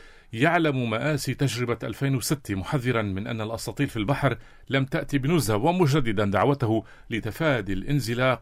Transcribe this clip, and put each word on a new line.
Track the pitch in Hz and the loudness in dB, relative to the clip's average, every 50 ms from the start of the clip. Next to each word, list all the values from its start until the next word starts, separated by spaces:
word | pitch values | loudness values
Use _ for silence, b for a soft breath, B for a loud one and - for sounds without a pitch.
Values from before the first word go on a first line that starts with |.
| B B B B B B B | B B B B B B B
يعلم | 113 131 165 165 175 165 151 139 131 123 113 | 0 2 4 4 4 2 2 0 0 0 -2
مآسي | 110 110 127 147 156 135 - 135 123 | -2 -2 0 -2 -2 -2 -2 -4 -2
تجربة | - 143 135 107 120 123 120 120 113 - | 0 0 -2 0 -2 -2 -2 -2 -4 -4
ألفين | 127 113 - 139 139 135 | -8 -6 -4 -2 0 0
وستة"، | 127 - - 160 - - - 101 | 0 -2 -2 -4 -4 -4 -4 -4
محذرا | 95 90 - - 143 117 127 120 113 | -4 -2 -2 -2 -2 0 0 0 0
من | 107 101 95 95 104 123 | 0 -2 -2 -4 -4 -6
أن | 120 110 | -6 -6
الأساطيل | 107 107 113 110 - - 113 - 139 135 | -6 -6 -6 -8 -8 -6 -4 -2 -2 -2
في | - 117 | -2 -2
البحر | 104 92 143 139 - 131 117 110 b b b b b b | -2 0 0 0 0 -2 -2 -2 b b b b b b
لم | 120 135 135 | -2 -2 0
تأتي | 135 - 165 - - - 143 | 0 -2 -4 -2 0 -2 0
بنزهة، | 127 139 180 165 117 101 110 101 | 2 2 2 2 2 2 2 2
ومجددا | 113 165 175 185 185 139 139 160 123 113 104 98 104 | 2 2 4 4 4 4 4 2 2 2 2 2 2
دعوته | 101 98 101 98 131 139 - - 107 113 110 - B B B B B | 2 2 4 4 4 2 2 2 2 2 0 -2 B B B B B
لتفادي | 117 110 101 110 104 - 165 156 139 117 101 98 95 | -6 -6 -4 -4 -4 0 0 2 2 2 0 -2 -2
الانزلاق | 95 98 - 143 147 113 110 120 117 131 131 123 - | -2 0 0 0 0 0 0 0 0 2 2 2 0